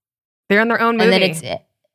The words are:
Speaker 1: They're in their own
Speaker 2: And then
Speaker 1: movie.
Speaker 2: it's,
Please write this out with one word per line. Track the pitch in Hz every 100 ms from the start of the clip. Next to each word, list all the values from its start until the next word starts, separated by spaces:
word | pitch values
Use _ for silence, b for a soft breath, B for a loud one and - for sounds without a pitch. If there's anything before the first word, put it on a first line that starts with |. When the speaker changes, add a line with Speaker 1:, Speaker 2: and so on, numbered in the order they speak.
| _ _ _ _ -
Speaker 1:
They're | 202
in | 233
their | 226
own | 233 226
Speaker 2:
And | 202
then | 190
Speaker 1:
movie. | 180 160 113
Speaker 2:
it's, | 82 _ _ _